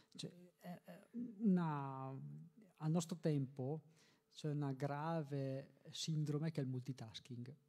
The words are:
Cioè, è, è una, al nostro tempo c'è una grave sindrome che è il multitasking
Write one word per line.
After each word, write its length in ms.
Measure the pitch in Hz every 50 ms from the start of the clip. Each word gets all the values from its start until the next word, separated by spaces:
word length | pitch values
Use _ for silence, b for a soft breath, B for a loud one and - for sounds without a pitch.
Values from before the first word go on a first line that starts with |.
| b b _
Cioè, 160 | - - - 170 175 180 180 - _
è, 220 | - 180 175 - -
è 240 | - 175 - - - - 233 240 233 208 190
una, 720 | 233 208 185 180 170 160 151 143 139 139 135 131 135 135
al 840 | 135 135 143 143 147 151 160 170 - - - - _ _ 156 156
nostro 240 | 160 175 160 - 185
tempo 680 | 160 - 170 151 143 135 127 143 - 127 135 151 160 - b b b b b b b b _ _
c'è 160 | - - 151
una 240 | 147 147 147 139 135
grave 1000 | 127 143 139 143 143 151 165 165 165 151 135 143 139 135 135 131 135 139 - - - - 160
sindrome 600 | - - - - 160 151 151 143 147 147 156 165
che 80 | 160 -
è 40 | 135
il 40 | 131
multitasking 840 | 127 127 123 - 127 - 117 110 - - - - 127 117 120 123 147 - _